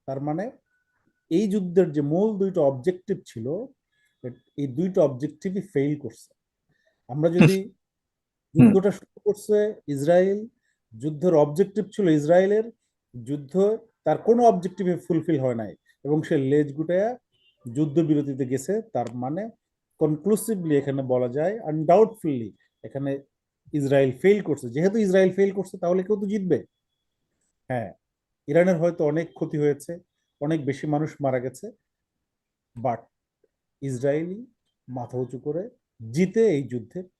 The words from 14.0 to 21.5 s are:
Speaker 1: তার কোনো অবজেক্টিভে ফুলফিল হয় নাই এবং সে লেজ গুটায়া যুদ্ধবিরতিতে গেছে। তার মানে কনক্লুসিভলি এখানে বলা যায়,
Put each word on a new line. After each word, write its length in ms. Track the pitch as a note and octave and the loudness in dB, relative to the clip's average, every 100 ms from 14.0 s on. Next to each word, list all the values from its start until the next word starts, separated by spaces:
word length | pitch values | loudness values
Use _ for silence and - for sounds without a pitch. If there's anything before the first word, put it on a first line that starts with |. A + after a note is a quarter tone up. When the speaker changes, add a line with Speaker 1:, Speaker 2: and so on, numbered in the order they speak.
Speaker 1:
তার 140 | D#3 D#3 | -2 0
কোনো 260 | - A#3 | 2 6
অবজেক্টিভে 540 | A#3+ F#3 F3+ - F3+ E3 | 6 4 0 -4 -2 -2
ফুলফিল 420 | - E3 D#3+ D3 | 0 -2 0 0
হয় 160 | C3 A#2 | 0 -2
নাই 200 | G#2 - _ _ | -6 -12 _ _
এবং 200 | C#3 D3+ | -2 -2
সে 140 | D#3 D#3+ | 2 0
লেজ 360 | C3 D3 C#3+ | 2 2 2
গুটায়া 440 | C#3 D#3+ F3+ G#3+ B3+ _ _ _ _ A#2+ | -2 -2 0 0 -4 _ _ _ _ -10
যুদ্ধবিরতিতে 800 | A#2+ D3+ D3 D#3 D3 C#3+ C3+ B2 | -4 -2 2 2 2 0 -4 -4
গেছে। 360 | C3 D#3 G#3+ | -4 -4 -6
তার 320 | A3 B2+ A2+ | -4 -6 -6
মানে 360 | B2 B2+ E3 A3+ - _ _ _ - | -6 -8 -6 -10 -14 _ _ _ -2
কনক্লুসিভলি 760 | D#3 D3+ F#3 G#3+ A3 G3+ E3 C#3+ | 0 0 0 0 -2 -4 0 0
এখানে 260 | C#3 C3+ | 0 -4
বলা 240 | C3 B2+ B2 | -2 0 -2
যায়, 320 | C3 E3+ | -2 -4